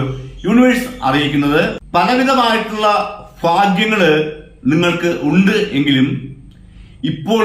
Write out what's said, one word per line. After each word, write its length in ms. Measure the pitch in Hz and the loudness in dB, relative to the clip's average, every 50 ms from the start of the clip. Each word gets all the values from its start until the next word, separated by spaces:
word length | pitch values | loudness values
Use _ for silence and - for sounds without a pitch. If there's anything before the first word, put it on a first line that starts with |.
| 135 - - - - - - - - | 0 -2 -6 -8 -12 -14 -14 -6 -2
യൂണിവേഴ്സ് 420 | 175 220 247 247 254 233 - - - - - - 131 | 2 4 4 6 4 4 0 -2 -8 -8 -6 -2 -2
അറിയിക്കുന്നത് 520 | 139 147 147 143 147 143 143 143 147 160 196 202 - - - - - | 0 0 0 0 0 0 0 2 2 0 0 0 -4 -8 -8 -4 -2
പലവിധമായിട്ടുള്ള 920 | 175 185 185 247 254 262 262 269 254 240 226 220 220 - - 214 214 214 208 208 208 - - - - - - - - - | 0 2 2 2 0 2 2 2 2 2 0 0 -2 -4 -6 -4 -2 0 0 0 0 -2 -6 -10 -14 -18 -20 -10 -4 -2
ഭാഗ്യങ്ങള് 680 | 165 170 185 202 196 185 190 220 220 220 202 180 156 151 151 156 - - - - - - - - 127 | 0 2 2 2 2 2 0 0 0 2 2 4 4 4 2 0 -4 -8 -12 -16 -20 -14 -6 -2 0
നിങ്ങൾക്ക് 380 | 156 170 175 175 165 165 170 175 170 - 143 147 | 2 2 2 0 0 0 -2 -2 -2 -2 -2 0
ഉണ്ട് 260 | 156 185 196 196 214 208 - - 127 139 | 2 4 4 4 2 0 0 -2 -2 -2
എങ്കിലും 300 | 147 143 139 131 131 - - - - - - - - - - - - - - - - - - - - 156 | 0 2 2 2 2 0 -2 -4 -8 -12 -16 -18 -20 -20 -20 -20 -20 -20 -20 -20 -20 -20 -14 -10 -8 -6
ഇപ്പോൾ 300 | 156 - - - 226 226 | -6 -6 -4 -2 0 2